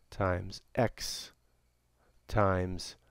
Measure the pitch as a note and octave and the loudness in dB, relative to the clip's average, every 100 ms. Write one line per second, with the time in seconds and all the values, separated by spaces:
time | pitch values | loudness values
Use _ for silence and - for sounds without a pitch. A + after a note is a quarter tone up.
0 | - - G2 F2+ F#2+ - - - A2+ - | -12 -2 0 0 -4 -12 -6 0 0 0
1 | - - - - _ _ _ _ _ _ | -8 -8 -12 -18 _ _ _ _ _ _
2 | _ _ - A2+ G2+ F#2 F2+ F2+ - - | _ _ -4 2 4 4 0 -4 -8 -14
3 | _ | _